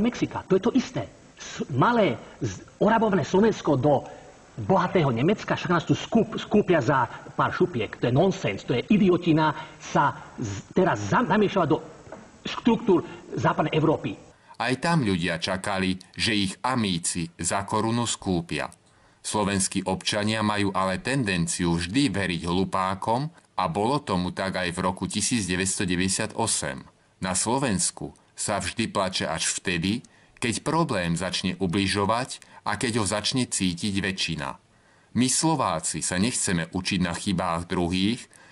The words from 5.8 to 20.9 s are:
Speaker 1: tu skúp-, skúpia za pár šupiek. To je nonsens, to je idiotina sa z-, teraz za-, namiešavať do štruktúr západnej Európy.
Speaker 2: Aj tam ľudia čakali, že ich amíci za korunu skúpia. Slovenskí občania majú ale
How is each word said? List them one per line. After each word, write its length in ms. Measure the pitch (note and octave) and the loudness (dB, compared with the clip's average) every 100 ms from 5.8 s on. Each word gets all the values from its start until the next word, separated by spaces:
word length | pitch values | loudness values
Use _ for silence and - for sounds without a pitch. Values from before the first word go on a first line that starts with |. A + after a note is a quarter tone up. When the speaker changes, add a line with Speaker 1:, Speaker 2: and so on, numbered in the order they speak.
| - | 2
Speaker 1:
tu 80 | C#3+ | 0
skúp-, 400 | - A#3 G3+ - | 2 2 2 -2
skúpia 480 | - G#3 G3 E3+ | 0 2 4 4
za 240 | A#2+ C3+ A#2 - - | 4 2 0 -4 -10
pár 240 | - C3 - | -2 -2 0
šupiek. 400 | F3+ B2 G2+ - | 0 0 -4 -2
To 80 | |
je 80 | B2+ | 0
nonsens, 560 | B2+ F#3 F3+ A2+ G2+ - | 4 4 2 -4 -4 -2
to 80 | B2+ | -2
je 80 | - | 2
idiotina 640 | G3+ F#3+ F3 F3 D#3 D#3 - - - | 4 6 4 4 4 4 0 -8 -16
sa 320 | - F3 C#3+ - - - | -2 2 2 0 -10 -8
z-, 400 | A#2+ G2+ - - | -8 -8 -4 2
teraz 320 | F3+ A#2+ G#2 | 2 0 0
za-, 160 | F#3+ | 0
namiešavať 440 | A3+ G#3 G3 G3 D#3+ | 2 2 2 2 2
do 80 | C#3+ - - - - - - | 0 -2 -16 -18 -20 -20 -16
štruktúr 640 | - - - A3+ - F3 - - - | -12 -2 2 2 4 2 2 -10 -10
západnej 480 | - D#3 E3+ D#3+ D#3 | -2 0 0 0 2
Európy. 320 | D#3+ C3+ A2 G2 - - - - | 2 2 -2 -8 -14 -20 -20 -6
Speaker 2:
Aj 160 | A#2 B2+ | -2 0
tam 320 | E3+ E3+ A2+ | 2 2 2
ľudia 320 | F#2+ F2 E2 | 2 0 -2
čakali, 560 | - F#2+ G2 F#2+ F#2 F#2 - | -2 -4 -2 -2 0 -2 -6
že 240 | - F2 G#2+ | -4 0 0
ich 160 | G2 - B2 | 0 -2 -2
amíci 640 | C3 G#2+ F2 F2 F2+ E2 - | 0 0 0 -2 -4 -6 -6
za 240 | F2+ G2+ | -4 -4
korunu 400 | G2+ A2 A2 A#2 | -2 0 0 0
skúpia. 640 | A#2 - - F2+ E2+ D2 C2 - _ _ _ _ | -2 -4 0 0 0 -4 -6 -10 _ _ _ _
Slovenskí 640 | - G#2+ G2 G2+ F#2+ G2 F#2+ | -4 0 0 0 0 -2 -2
občania 560 | F#2 - A2 G#2 A2 | -2 -2 -2 0 0
majú 240 | G#2+ G#2 G2+ F#2+ | 0 0 0 0
ale 240 | F#2+ | 0